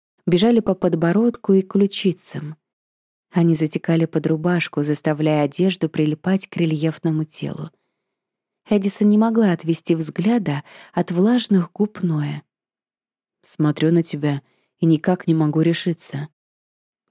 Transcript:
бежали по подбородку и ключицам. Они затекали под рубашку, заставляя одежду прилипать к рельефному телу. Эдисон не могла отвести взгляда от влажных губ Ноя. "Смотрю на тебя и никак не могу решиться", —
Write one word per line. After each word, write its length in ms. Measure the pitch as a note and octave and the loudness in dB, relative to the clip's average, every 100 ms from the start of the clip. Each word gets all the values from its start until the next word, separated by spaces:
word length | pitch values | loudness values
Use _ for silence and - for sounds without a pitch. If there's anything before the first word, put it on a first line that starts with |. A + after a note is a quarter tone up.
| _ _ | _ _
бежали 360 | - E3+ A3+ A3+ | 0 2 4 2
по 140 | G3+ | 2
подбородку 800 | F#3 F3+ E3+ E3+ G3 A#3+ A#3 - | 0 0 0 0 2 0 -2 2
и 80 | F#3+ | 2
ключицам. 960 | F#3+ G3 G3 - F#3+ E3+ - C#3+ D3+ D#3 _ _ _ _ _ _ _ | 2 0 0 0 -2 -4 -10 -10 -12 -14 _ _ _ _ _ _ _
Они 240 | F3 E3+ | 0 2
затекали 520 | D#3+ D#3 - - E3 D#3+ | 2 0 -2 0 0 0
под 200 | D#3 D3 | -2 -2
рубашку, 560 | D#3+ F3 F3 - D3 | -2 0 0 -2 -4
заставляя 600 | D3 D3 D#3 D3+ D#3 D3+ | -2 -2 -2 0 0 2
одежду 460 | C#3+ - F#3+ - D#3+ | 0 0 -2 0 -4
прилипать 560 | - D3+ D3+ F#3 F#3+ - | 0 -2 -2 -2 -2 -2
к 100 | - | -2
рельефному 680 | E3 D#3 D#3+ - E3+ D#3 | -2 0 -4 -2 -2 -2
телу. 460 | D#3 - C#3+ D3 D#3 _ _ _ _ _ _ _ _ _ - | -4 -8 -10 -10 -14 _ _ _ _ _ _ _ _ _ -2
Эдисон 420 | G#3 G3 - G#3 | 0 0 0 2
не 80 | G#3+ | 4
могла 340 | A3+ A3+ G#3 | 4 2 2
отвести 420 | E3 D#3+ E3 - | 0 -2 -4 0
взгляда 680 | D#3+ D#3 - G3 A#3+ D#3+ C#3+ - - - | -2 -2 -2 0 0 -2 -6 -8 -20 -8
от 180 | F3+ E3+ | -4 -2
влажных 640 | F3 G#3 B3 G#3+ F#3+ E3+ | 0 2 2 2 0 0
губ 300 | - G#3+ - | -2 -4 -2
Ноя. 400 | F3 D#3 D3 D3 _ _ _ _ _ _ _ _ _ _ | -4 -2 -4 -8 _ _ _ _ _ _ _ _ _ _
"Смотрю 500 | - - D3+ C#3+ D#3 | -16 -2 0 2 2
на 100 | E3+ | 2
тебя 400 | D#3+ D3 D3 C#3 _ _ _ - | 0 -4 -4 -4 _ _ _ -2
и 80 | E3 | 2
никак 400 | D#3 F#3 F3+ - | 2 2 -2 0
не 80 | |
могу 280 | D#3+ D3+ D#3 | 0 2 2
решиться", — 640 | E3 E3 F3+ D#3+ - C#3+ D#3 _ _ _ _ _ _ _ _ | 2 0 -2 -4 -6 -8 -10 _ _ _ _ _ _ _ _